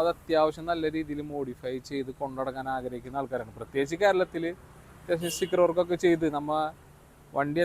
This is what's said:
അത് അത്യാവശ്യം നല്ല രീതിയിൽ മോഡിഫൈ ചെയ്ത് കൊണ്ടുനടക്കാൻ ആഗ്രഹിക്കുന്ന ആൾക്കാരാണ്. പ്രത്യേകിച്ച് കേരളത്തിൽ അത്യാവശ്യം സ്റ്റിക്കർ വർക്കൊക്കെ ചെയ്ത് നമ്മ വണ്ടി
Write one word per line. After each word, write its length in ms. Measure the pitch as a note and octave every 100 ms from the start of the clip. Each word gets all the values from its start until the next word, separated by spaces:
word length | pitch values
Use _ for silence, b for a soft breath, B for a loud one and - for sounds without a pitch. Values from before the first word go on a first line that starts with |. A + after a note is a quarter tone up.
അത് 60 | E3+
അത്യാവശ്യം 520 | E3 - D#3+ D#3 D#3 D#3+
നല്ല 180 | E3+ D#3 D#3
രീതിയിൽ 260 | D#3 D3 D3
മോഡിഫൈ 400 | C#3+ C3 B2 B2+ C3 C3
ചെയ്ത് 200 | C#3+ C3 B2+
കൊണ്ടുനടക്കാൻ 480 | C#3 C3 C3+ C3 C3 C3
ആഗ്രഹിക്കുന്ന 440 | B2 B2 B2 C3+
ആൾക്കാരാണ്. 320 | C3+ B2+ A2+ A2
പ്രത്യേകിച്ച് 400 | A2+ C#3 C#3 E3
കേരളത്തിൽ 440 | G3+ F#3 F3 E3 E3
അത്യാവശ്യം 880 | F3+ - - - - - E3+ F3 -
സ്റ്റിക്കർ 260 | F3+ F3+ F3
വർക്കൊക്കെ 340 | E3+ F3 F3 F3+
ചെയ്ത് 200 | E3+ D#3+ D3
നമ്മ 200 | D3 D3+ D#3 - - - - - - -
വണ്ടി 240 | C#3+ D3+